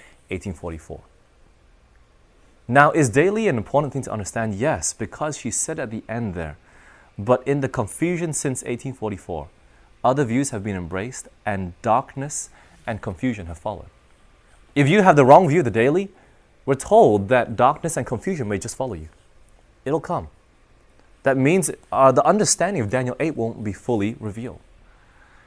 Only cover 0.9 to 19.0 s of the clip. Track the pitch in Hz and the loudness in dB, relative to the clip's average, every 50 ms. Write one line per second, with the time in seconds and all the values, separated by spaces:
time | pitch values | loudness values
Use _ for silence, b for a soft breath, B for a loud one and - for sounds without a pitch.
0.9 | 76 73 - _ _ _ _ _ _ _ _ _ _ _ _ _ _ _ _ _ | -18 -18 -18 _ _ _ _ _ _ _ _ _ _ _ _ _ _ _ _ _
1.9 | _ _ _ _ _ _ _ _ _ _ _ _ _ _ _ - 120 143 147 151 | _ _ _ _ _ _ _ _ _ _ _ _ _ _ _ 0 4 6 6 6
2.9 | - 165 147 117 101 139 165 190 208 220 226 196 143 113 101 - - 143 151 131 | 6 4 2 2 4 2 2 2 2 0 0 0 0 -2 -2 -2 -2 -2 -2 -2
3.9 | - 139 117 - - 107 98 - - 117 113 110 101 95 120 156 139 90 - - | -4 -8 -8 -6 -8 -8 -8 -6 -6 -6 -4 -4 -4 -2 -2 -2 -2 -2 -4 -6
4.9 | - - 113 98 - - 151 156 143 - - 120 - - - - 160 160 135 110 | -8 -8 -10 -10 -8 -8 -8 -8 -8 -8 -8 -6 -6 -6 -6 -6 -8 -8 -10 -10
5.9 | 110 110 - - 110 120 117 104 85 90 82 76 73 - b b b b b b | -10 -12 -10 -8 -8 -6 -6 -6 -6 -6 -8 -10 -10 -16 b b b b b b
6.9 | b b b b b - 101 117 123 - - 139 143 143 135 131 - 135 110 98 | b b b b b -4 0 2 2 2 2 0 -2 0 -2 -4 -4 -4 -6 -6
7.9 | - - 165 175 180 160 175 160 147 - - 143 127 - - 120 120 113 - 139 | -4 -4 -2 -2 -2 -2 -4 -6 -6 -4 -4 -4 -6 -6 -6 -8 -8 -8 -8 -12
8.9 | 120 - 110 107 104 92 - - 87 78 71 - _ b b b b b b b | -10 -8 -8 -8 -8 -8 -10 -10 -10 -10 -10 -12 _ b b b b b b b
9.9 | b b - 123 131 143 143 110 117 131 143 135 - 104 95 110 98 92 87 80 | b b 0 0 2 2 0 0 0 -2 -2 -2 -4 -6 -6 -4 -6 -6 -6 -6
10.9 | 90 95 104 127 131 - - - _ _ - 113 101 95 95 87 85 _ - 113 | -6 -6 -6 -8 -10 -14 -18 -18 _ _ -6 -6 -4 -4 -6 -8 -8 _ 0 2
11.9 | 110 127 139 - - 135 135 151 - - - - b b b b b b b - | 2 2 0 -2 -8 -10 -10 -8 -8 -10 -12 -12 b b b b b b b -10
12.9 | 113 98 - 110 95 - - 127 117 104 87 85 85 - - 110 101 85 - - | -8 -8 -8 -10 -8 -6 -4 -4 -4 -4 -8 -12 -12 -10 -10 -10 -10 -10 -14 -20
13.9 | _ _ _ _ _ _ _ _ _ _ b b b b b _ - 143 143 135 | _ _ _ _ _ _ _ _ _ _ b b b b b _ 0 2 2 4
14.9 | 175 214 190 190 160 143 135 123 143 170 190 147 143 180 170 117 95 113 117 135 | 4 6 6 6 8 8 10 10 10 8 8 6 2 2 2 2 2 2 2 4
15.9 | 151 185 202 190 - b b b b b b b b _ - 131 139 - - - | 2 0 -2 -4 -10 b b b b b b b b _ -2 -2 -2 -2 0 4
16.9 | 202 226 208 127 104 101 98 95 127 123 113 - 110 98 123 131 151 - - 165 | 6 6 8 6 6 2 2 2 2 2 2 0 0 2 4 4 2 2 -4 -6
17.9 | - 143 120 - - 107 - - 196 156 117 104 104 95 - 117 - - 135 131 | -4 -4 -6 -4 -6 -6 -4 -4 -4 -4 -4 -4 -4 -4 -6 -8 -8 -8 -8 -8
18.9 | 98 80 | -8 -10